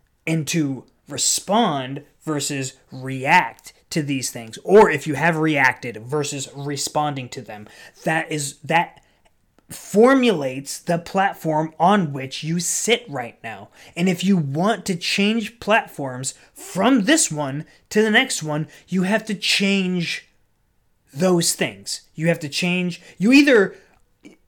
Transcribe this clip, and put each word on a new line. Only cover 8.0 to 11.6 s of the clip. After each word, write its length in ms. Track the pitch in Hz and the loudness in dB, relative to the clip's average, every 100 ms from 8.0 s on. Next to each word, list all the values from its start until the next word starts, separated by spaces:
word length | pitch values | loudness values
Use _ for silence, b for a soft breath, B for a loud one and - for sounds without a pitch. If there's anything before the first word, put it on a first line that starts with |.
| 175 | -2
That 260 | 160 160 | -2 -2
is, 280 | 156 139 - | -6 -6 -10
that 400 | 143 165 170 - _ _ _ _ _ _ - | 0 0 0 -6 _ _ _ _ _ _ -20
formulates 1040 | - - 202 247 269 247 170 135 131 135 - | -20 -2 4 6 6 4 2 -2 -6 -10 -10
the 180 | - 170 | -4 -4
platform 760 | 170 190 190 - 160 156 | -2 0 0 -2 -2 -2